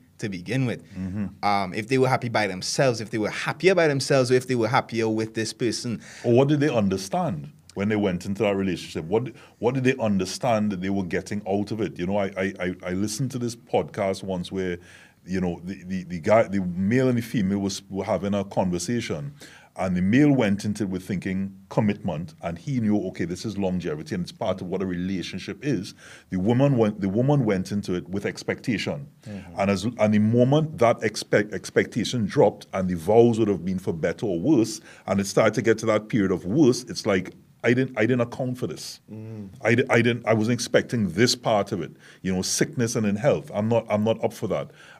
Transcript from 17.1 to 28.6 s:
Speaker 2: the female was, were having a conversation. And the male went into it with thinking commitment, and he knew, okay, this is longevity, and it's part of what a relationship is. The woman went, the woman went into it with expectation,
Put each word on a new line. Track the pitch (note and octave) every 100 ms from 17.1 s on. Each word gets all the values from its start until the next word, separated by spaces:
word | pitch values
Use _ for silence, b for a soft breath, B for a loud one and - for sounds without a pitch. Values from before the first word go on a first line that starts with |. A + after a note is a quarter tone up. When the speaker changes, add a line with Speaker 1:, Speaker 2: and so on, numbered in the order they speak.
| A#2+
Speaker 2:
the |
female | A2+ C3 F#2+ G2+
was, | G2 - -
were | F#2+
having | F2+ F#2+ G2+
a | G2+
conversation. | F#2+ - F#2 F2 - A#2+ - E2 C#2+ - B B B -
And | F#2+ F2+
the |
male | F#2+ B2 D3
went | C3+ G#2 G2 G#2+
into | G2+
it | G2+
with | F#2
thinking | - F#2 G2 F#2+ G2 - -
commitment, | - G3 - F#2+ D#2 F2+ -
and | - E2+
he | - C3
knew, | G#2+ G#2 F#2
okay, | -
this | F2 F2+ A2+
is | G2
longevity, | F#2+ F#2 F2 D2+ -
and | F#2+
it's | F2
part | - A2 F#2+
of | F#2
what | F#2+
a | F#2+
relationship | F2 F#2 F#2+ D#2+ F#2+ - F#2+
is. | C#3+ G#2+ G2 - B B B
The | F#2
woman | G2 A#2+ C#3+ B2
went, | G#2+ G#2+
the | F#2+
woman | G2+ C3 D3 G#2+
went | F#2+ F#2
into | G#2 G2
it | F2+ -
with | G2+ G2+
expectation, | F2+ - G2